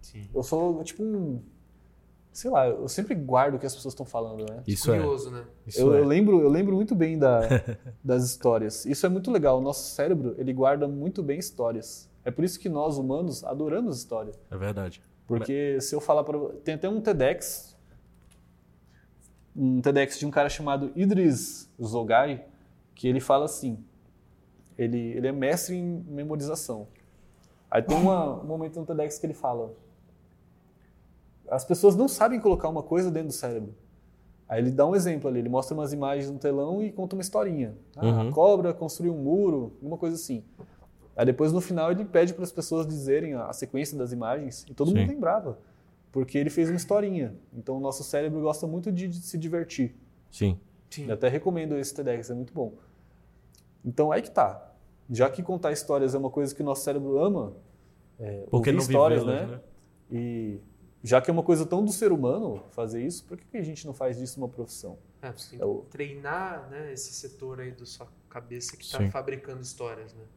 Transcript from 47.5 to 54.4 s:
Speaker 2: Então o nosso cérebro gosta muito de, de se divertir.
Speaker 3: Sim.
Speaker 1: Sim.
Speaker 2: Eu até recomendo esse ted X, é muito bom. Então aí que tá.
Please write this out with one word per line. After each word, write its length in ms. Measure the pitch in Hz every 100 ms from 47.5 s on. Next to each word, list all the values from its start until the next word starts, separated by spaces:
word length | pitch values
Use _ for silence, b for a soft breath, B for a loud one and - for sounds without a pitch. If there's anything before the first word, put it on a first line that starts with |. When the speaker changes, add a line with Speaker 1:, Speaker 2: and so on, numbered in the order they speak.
Speaker 2:
Então 240 | 120 117 135
o 40 |
nosso 220 | 135 135
cérebro 380 | - 143 156 156
gosta 260 | 151 151 165
muito 240 | 170 180
de, 160 | 180 185
de 140 | 175
se 160 | - 170
divertir. 560 | 160 170 170 - 120 - _ _ _
Speaker 3:
Sim. 280 | - 104 92 - _ _
Speaker 1:
Sim. 180 | - 135
Speaker 2:
Eu 80 |
até 140 | 107 127
recomendo 480 | 143 190 175 156 143
esse 180 | 139
ted 160 | - 139
X, 200 | 120 113
é 40 |
muito 180 | 120 123
bom. 200 | 160 117 b b b b b b b _ _ _ _
Então 260 | 127 123 151
aí 120 | 143
que 80 | -
tá. 420 | -